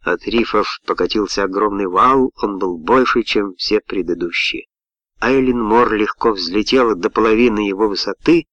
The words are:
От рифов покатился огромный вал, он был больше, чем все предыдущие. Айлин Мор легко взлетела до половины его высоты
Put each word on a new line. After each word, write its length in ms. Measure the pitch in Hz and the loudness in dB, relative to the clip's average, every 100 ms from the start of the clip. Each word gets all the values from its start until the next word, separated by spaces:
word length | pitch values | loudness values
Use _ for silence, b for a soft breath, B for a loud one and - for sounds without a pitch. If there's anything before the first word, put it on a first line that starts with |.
От 240 | 85 87 - | -4 -4 -2
рифов 540 | 113 113 107 95 - | -2 0 0 -2 -6
покатился 600 | - 92 90 110 98 - | -8 -4 -2 -2 -2 -2
огромный 420 | 98 95 104 101 98 | -2 0 -2 -2 -2
вал, 460 | 90 123 135 127 - | 2 4 4 0 -2
он 160 | 107 95 | -6 -4
был 200 | 95 85 | -6 -6
больше, 440 | 78 127 123 120 | 2 2 4 0
чем 320 | 113 110 101 | 0 -2 -2
все 260 | 90 - 104 | -6 -2 -2
предыдущие. 840 | _ 101 85 85 85 - - - - _ _ _ _ _ | _ -6 -4 -4 -4 -4 -4 -6 -14 _ _ _ _ _
Айлин 420 | 113 135 131 120 | 0 2 2 0
Мор 300 | 110 113 117 | 2 4 4
легко 400 | 107 104 - 113 | 2 -2 0 -2
взлетела 640 | 98 85 98 101 131 117 92 | -2 -2 -4 0 2 2 0
до 140 | 101 | -2
половины 500 | - 110 110 120 107 | 0 2 4 2 2
его 280 | 101 95 110 | -2 0 -2
высоты 580 | 92 - 98 - 165 - | -2 -6 -4 2 2 0